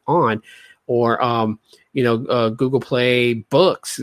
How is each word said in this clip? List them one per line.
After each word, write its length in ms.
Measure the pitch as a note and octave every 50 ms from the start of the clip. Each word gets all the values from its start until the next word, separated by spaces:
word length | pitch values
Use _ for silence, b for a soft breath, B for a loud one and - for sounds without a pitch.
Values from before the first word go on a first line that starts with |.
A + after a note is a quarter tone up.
| _ -
on, 340 | D3+ F3 C#3+ A2+ G#2+ A2 - B B B B B B B B -
or, 340 | B2 A#2+ A#2+ A#2 A2+ - B2+
um, 360 | A#2+ A#2+ A#2 A2+ A2 G#2 - _ b b b b b b
you 100 | C#3 B2
know, 220 | A#2+ A#2 A2+ C3 -
uh, 220 | A#2+ A#2+ A#2 A2+
Google 300 | A2 - C3+ C3 C3+ B2+
Play 540 | B2 - C#3 B2 B2 B2+ B2 B2 A#2+ A#2+ A#2
Books, 680 | A2+ A2 - - C#3+ F#3 F3+ - - - - - -